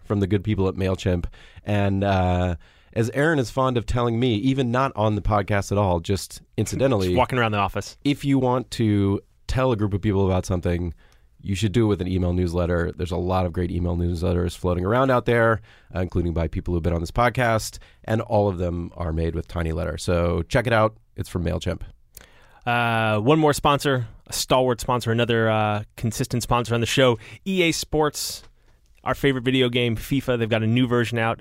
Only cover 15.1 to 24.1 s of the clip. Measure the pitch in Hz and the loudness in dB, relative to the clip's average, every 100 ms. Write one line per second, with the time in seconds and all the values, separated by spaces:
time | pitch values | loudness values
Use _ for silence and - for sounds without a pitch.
15.1 | 123 120 117 113 110 - - - 90 90 | 2 2 2 2 0 -4 -20 -10 -6 -4
16.1 | 92 85 82 82 90 87 87 82 85 82 | -2 -2 -2 -2 -4 -4 -2 0 -2 -2
17.1 | - 120 117 120 113 - - - - - | 0 0 2 0 0 -4 -12 -20 -12 -4
18.1 | 110 - 107 104 87 90 87 87 - 85 | -4 0 0 0 0 -2 -4 -6 -6 -4
19.1 | 80 82 80 - 90 82 80 80 82 - | -2 -2 -4 -6 -4 -2 -2 -4 -6 -2
20.1 | 87 85 87 82 127 117 113 110 - _ | 0 2 -2 0 0 2 2 2 -2 _
21.1 | - 95 90 85 87 87 85 - - _ | -12 -8 -4 -4 -4 -6 -8 -10 -18 _
22.1 | - - - - - 120 120 117 113 110 | -20 -20 -20 -20 -12 -4 0 0 0 2
23.1 | 107 113 160 151 139 151 143 147 131 117 | 2 4 4 4 2 2 2 2 0 -2